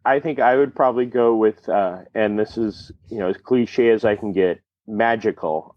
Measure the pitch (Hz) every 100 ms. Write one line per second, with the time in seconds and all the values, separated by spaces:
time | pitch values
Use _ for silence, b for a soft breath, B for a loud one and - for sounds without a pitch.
0 | 123 143 160 131 120 131 139 - 131 120
1 | 123 123 117 113 110 - - 101 95 92
2 | - 113 107 104 107 117 110 - - -
3 | - 110 92 - - 123 113 - 117 110
4 | 110 104 107 95 90 82 _ _ - 104
5 | 113 113 107 - 80 78 -